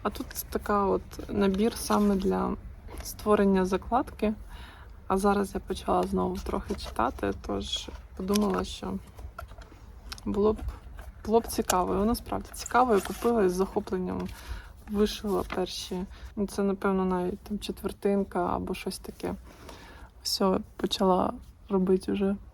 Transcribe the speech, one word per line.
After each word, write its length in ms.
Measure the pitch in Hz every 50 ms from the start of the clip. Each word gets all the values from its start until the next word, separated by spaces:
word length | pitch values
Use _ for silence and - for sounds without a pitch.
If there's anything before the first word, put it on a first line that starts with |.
| -
А 60 | 208
тут 180 | - - 262 - - - - -
така 360 | - 214 - - 208 202 202
от 160 | 190 185 185 - - - - - -
набір 440 | 226 208 202 196 190 190 208 233 -
саме 400 | - - - 214 208 208 202 202
для 400 | 190 190 190 185 185 190 185 202 - - - - - - - - - -
створення 600 | - - - - 214 208 208 202 196 196 190 185
закладки. 680 | 185 190 180 - - 233 240 302 - - - - 208 220 - - - - - - - - - - - - - - -
А 60 | -
зараз 340 | 190 196 208 196 202 202 190 -
я 60 | 190
почала 440 | - - 185 - - - 190 180 185
знову 340 | 190 190 185 185 185 180
трохи 380 | 196 - - 208 202 - - 202
читати, 580 | - - - - - 220 262 - - - 196 196 - -
тож 420 | - 202 196 208 - - - - - - - - - -
подумала, 460 | - 190 185 202 208 208 202 185 185 190
що 300 | - - - - 190 190 196 - - - - - - - - - - - - - - - - - - - - - - - - -
було 280 | 214 202 202 202 214 220
б, 40 | - - - - - - - - - - - - - -
було 140 | - 208 233
б 80 | 226
цікаво. 460 | - - - 220 - - 185 180 190 185
І 40 |
воно 180 | 190 202 220 240
справді 340 | 226 - - 202 196 202 - -
цікаво, 420 | - - - - 240 254 254 220
я 60 | 196
купила 420 | 185 - 196 - - 233 240 226 196
і 60 | 185
з 40 | 180
захопленням 760 | 180 196 190 - 208 208 - 196 185 185 180 185 180 180 190 - - - - - - - - - - - -
вишила 540 | 208 202 214 208 - - - 208 190 180 - - -
перші. 500 | - 185 180 - - - - 190 180 190 - - - - - -
Ну, 120 | - 202
це, 160 | 190 - - 202
напевно, 420 | 196 196 196 - 202 190 190 190
навіть 340 | 185 185 180 180 180 202 -
там 200 | - - 208 196
четвертинка 960 | - - 190 - - 196 - - - 202 202 202 196 - - 185 175 180 -
або 180 | - 180 185 185
щось 260 | - - 190 190 -
таке. 360 | - - - - - 180 185 - - - - - - - - - - - - - - - - - -
Все, 360 | - - - 202 190 190 208 214 - -
почала 560 | - - 202 - - 202 185 185 185 196 - 240 254 - - - - - -
робити 420 | 202 190 185 180 190 185 - -
вже 240 | 196 196 196 196 202 202 - -